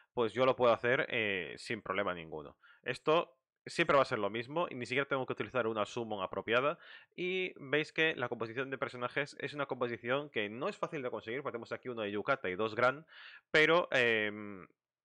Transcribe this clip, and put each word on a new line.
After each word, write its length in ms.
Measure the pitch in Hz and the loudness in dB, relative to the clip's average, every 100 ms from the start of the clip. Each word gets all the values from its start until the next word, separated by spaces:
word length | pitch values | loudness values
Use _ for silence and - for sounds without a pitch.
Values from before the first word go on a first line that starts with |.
| _ | _
pues 200 | - 113 | 0 0
yo 120 | 107 131 | 4 4
lo 120 | 123 | 6
puedo 160 | 123 | 6
hacer, 320 | 113 120 135 - | 6 4 2 2
eh, 440 | 123 107 95 76 58 | 0 0 0 -4 -8
sin 240 | - 113 | -6 -6
problema 320 | - 95 101 | -2 0 0
ninguno. 440 | 87 80 78 71 - - - | -2 -6 -10 -12 -18 -20 -10
Esto 540 | - 123 - 160 - _ _ _ - | -8 -2 2 2 2 _ _ _ -6
siempre 300 | - 165 143 | 0 4 6
va 60 | |
a 40 | 131 | 4
ser 140 | 123 | 2
lo 100 | 101 | 0
mismo 380 | 110 120 156 175 | -2 -4 -4 -4
y 60 | 123 | -4
ni 100 | 120 | -4
siquiera 220 | 127 139 | -2 0
tengo 180 | 135 127 | -2 -2
que 80 | |
utilizar 340 | 131 110 127 113 | -4 -2 0 0
una 180 | 110 101 | 0 -2
summon 380 | - 113 104 | -2 -4 -4
apropiada. 540 | 92 98 101 117 143 170 - - - - | -4 -4 2 2 2 0 -8 -20 -16 -8
Y 380 | 180 185 180 - | -4 -2 -4 -8
veis 340 | 135 147 151 | -2 -2 0
que 220 | - 160 - | 0 0 0
la 140 | 123 | -4
composición 400 | 117 113 113 135 | -4 -6 -4 -6
de 80 | 131 | -4
personajes 580 | 120 123 123 - 143 - | -6 -6 -4 -4 -4 -6
es 140 | 139 | -8
una 120 | 147 139 | -6 -6
composición 640 | 131 123 117 117 135 147 | -2 -4 -4 -2 -2 -2
que 200 | 117 104 | -4 -4
no 200 | 113 175 | -4 -6
es 80 | - | -4
fácil 240 | 165 156 | -6 -4
de 100 | 123 | -6
conseguir, 300 | 113 113 127 | -6 -6 -6
porque 120 | 139 | -6
tenemos 180 | 117 113 | -8 -8
aquí 180 | - 127 | -10 -8
uno 120 | 117 | -4
de 100 | 104 | -2
Yukata 380 | 104 98 135 92 | -2 0 0 -2
y 60 | 92 | -2
dos 200 | 110 107 | -2 2
Gran, 300 | 123 139 - - - - _ | 2 2 -6 -20 -20 -20 _
pero, 360 | 160 156 170 - | 4 6 6 4
em, 760 | 131 120 110 107 104 104 98 85 _ _ _ | 4 4 4 2 -2 -8 -12 -16 _ _ _